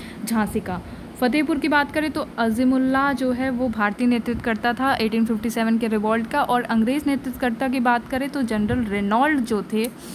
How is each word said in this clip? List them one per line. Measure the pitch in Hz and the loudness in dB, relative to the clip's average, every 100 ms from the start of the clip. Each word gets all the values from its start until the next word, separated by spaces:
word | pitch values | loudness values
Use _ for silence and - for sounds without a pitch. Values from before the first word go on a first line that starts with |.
| - - | -12 -10
झांसी | - 226 208 220 | -2 0 0 -2
का। | 202 180 - - - - | -4 -8 -10 -14 -14 -2
फतेहपुर | 247 294 302 320 | 0 2 2 0
की | 302 | 2
बात | 294 285 | 2 2
करें | 311 302 | 0 -2
तो | 311 - - | -2 -4 -2
अजीमुल्ला | 226 220 254 262 262 262 285 | 0 2 4 4 2 2 2
जो | 269 262 | 2 0
है, | 240 262 | 0 -2
वो | 240 254 | 0 -2
भारतीय | 226 208 202 247 | 0 0 2 2
नेतृत्व | 240 240 226 | 2 0 -4
करता | 240 220 240 | -2 -2 0
था | 240 269 | 0 0
एटीन | 269 220 226 226 | 2 0 2 0
फिफ्टी | 220 233 | 0 -2
सेवन | 226 226 226 | -2 2 2
के | 226 | 2
रिवॉल्ट | 214 214 226 220 | 0 2 0 0
का, | 294 | 0
और | - 247 | 2 0
अंग्रेज़ | 247 226 220 277 294 | 2 2 2 2 0
नेतृत्वकर्ता | 277 277 247 254 226 269 | 0 -2 -2 -2 0 0
की | 262 | 0
बात | 247 240 233 | 2 2 0
करें | 262 277 | -4 -4
तो | 285 | -2
जनरल | 240 214 208 247 | -2 0 0 0
रेनॉल्ड | 220 202 202 220 285 294 | 0 -2 0 2 4 2
जो | 226 214 180 | 0 -2 -2
थे, | 214 226 - - | -2 -2 -4 -14